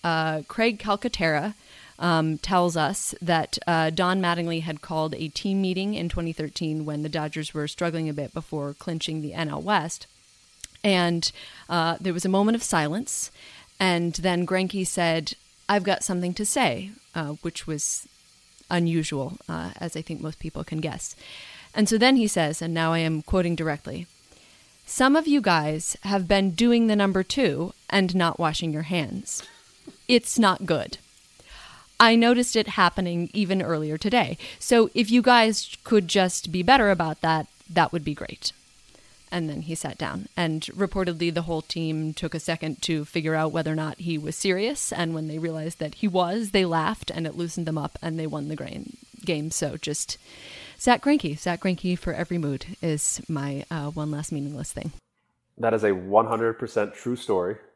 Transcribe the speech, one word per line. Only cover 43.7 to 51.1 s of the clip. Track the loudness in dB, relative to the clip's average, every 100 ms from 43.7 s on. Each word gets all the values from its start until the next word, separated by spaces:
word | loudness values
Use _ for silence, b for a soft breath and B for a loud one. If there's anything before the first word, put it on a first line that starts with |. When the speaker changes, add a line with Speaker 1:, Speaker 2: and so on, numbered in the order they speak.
Speaker 1:
or | -2
not | -4 -6
he | -4 -4
was | -4 -2
serious. | 0 2 0 -2 -4
And | -2 -2
when | -2 -4
they | -4
realized | -4 -4 -6 -6
that | -8 -2
he | 0
was, | 2 2 0 2
they | 2
laughed, | 4 2 0 -2 -6
and | -4 -4
it | -4
loosened | -6 -4 -2
them | -2
up, | -4 -6
and | -6 -4
they | -4
won | -4 -6
the |
grain, | -8 -8 -10 -12 -16 -20 -10
game. | -4 -2 -2
So | -4 -4 -4
just | -6 -6 -6 -10 B B B B B B
Zach | 2 2
Greinke. | 4